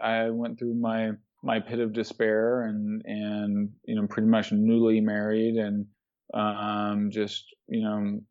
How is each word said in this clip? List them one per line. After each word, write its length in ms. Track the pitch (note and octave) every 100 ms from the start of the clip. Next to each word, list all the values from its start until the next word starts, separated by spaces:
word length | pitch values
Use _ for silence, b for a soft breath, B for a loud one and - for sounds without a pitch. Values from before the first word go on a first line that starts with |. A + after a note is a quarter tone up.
I 280 | A2+ A2+ A2+
went 280 | A#2 A#2 A#2
through 160 | A#2+
my, 380 | A#2 A#2 A2+ A2 G#2+ _ _
my 180 | C#3 A2
pit 200 | G#2+ A#2
of 120 | A2+
despair 680 | A2+ G#2+ - A2+ A2 A2+ B2
and, 400 | A2+ G#2+ G#2 A2 -
and, 640 | G#2+ G#2 G#3 G#3 G3+ G#3 -
you 100 | -
know, 120 | G#2+ G2+
pretty 220 | - A2
much 240 | A2+ G#2
newly 480 | G#2 A2 A#2 A2+ A2
married 560 | G#2+ G#2 G#2+ A2 A2+ A2+
and, 300 | G#2 G#2 G#2 _ _ _ -
um, 760 | - G#2+ G#2 G#2 G#2 G#2 G#2 G#2
just, 320 | G#2+ G#2 - - _ -
you 140 | A#2
know 380 | G#2+ G#2+ G2+ G#2 G#2+